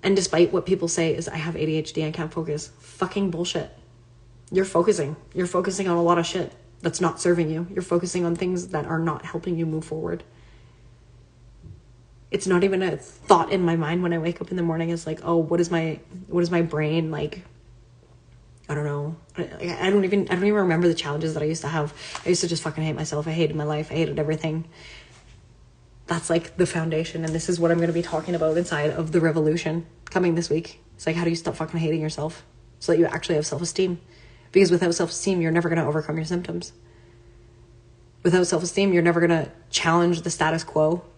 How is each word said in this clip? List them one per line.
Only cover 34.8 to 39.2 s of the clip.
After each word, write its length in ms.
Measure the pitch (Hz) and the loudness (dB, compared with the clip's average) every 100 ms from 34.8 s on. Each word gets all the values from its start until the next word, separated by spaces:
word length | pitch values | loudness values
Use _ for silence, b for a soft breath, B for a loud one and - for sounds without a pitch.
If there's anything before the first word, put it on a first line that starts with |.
| 175 170 | 4 2
self-esteem, 460 | 170 - - 180 | -2 -2 0 2
you're 100 | 165 | 4
never 160 | 165 170 | 2 2
gonna 200 | 165 156 | 0 2
overcome 280 | 151 156 160 | -2 -2 -4
your 100 | 160 | -2
symptoms. 460 | 180 175 170 - - b b b b b b b b - - - - - - | -4 -4 -8 -10 -18 b b b b b b b b -20 -20 -20 -20 -20 -2
Without 240 | 180 180 180 | 2 4 4
self-esteem, 460 | 165 175 - 196 | 0 0 2 4
you're 100 | 175 | 4
never 160 | 170 | 4
gonna 320 | 170 | 4